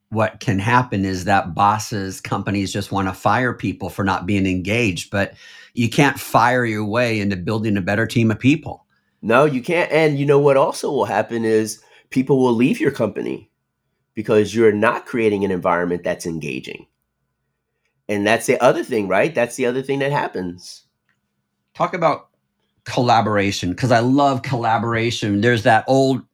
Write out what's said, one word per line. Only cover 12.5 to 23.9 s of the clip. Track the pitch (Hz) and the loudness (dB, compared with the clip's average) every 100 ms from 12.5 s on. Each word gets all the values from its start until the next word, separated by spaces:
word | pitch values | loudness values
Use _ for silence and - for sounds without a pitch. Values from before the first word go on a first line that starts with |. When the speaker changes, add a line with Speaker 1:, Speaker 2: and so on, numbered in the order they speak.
Speaker 2:
leave | 113 131 240 | 4 2 2
your | - | -2
company | - 107 - 58 65 - _ _ _ _ _ _ | 0 -4 -4 -8 -8 -12 _ _ _ _ _ _
because | - 107 107 98 | -10 2 2 2
you're | 110 113 | 4 4
not | 104 113 - | 4 2 0
creating | - 123 110 101 | -4 0 0 2
an | 98 | 0
environment | 92 92 87 87 87 | 0 0 0 0 -2
that's | 90 85 | -4 -6
engaging. | 87 82 76 65 - - - _ _ _ _ _ _ _ _ _ _ _ - | -6 -8 -8 -8 -10 -16 -18 _ _ _ _ _ _ _ _ _ _ _ -6
And | 101 101 | 0 2
that's | 113 - | 2 2
the | 123 | 2
other | 127 339 | 4 2
thing, | - 117 98 | -2 -2 0
right? | 95 151 | 0 2
That's | 127 120 - | 0 -2 -2
the | 120 | -2
other | 127 | -2
thing | 135 139 | -4 -4
that | 139 | -2
happens. | 143 - - 92 87 - - _ _ _ _ _ _ _ _ _ | -2 -4 -6 -8 -10 -18 -20 _ _ _ _ _ _ _ _ _
Speaker 1:
Talk | - 170 | -6 -4
about | 185 165 135 - _ _ _ _ _ | 0 0 -2 -8 _ _ _ _ _
collaboration, | - - 123 113 104 104 98 - 87 | -6 -2 4 4 2 0 0 -2 -6
'cause | 87 120 | -2 2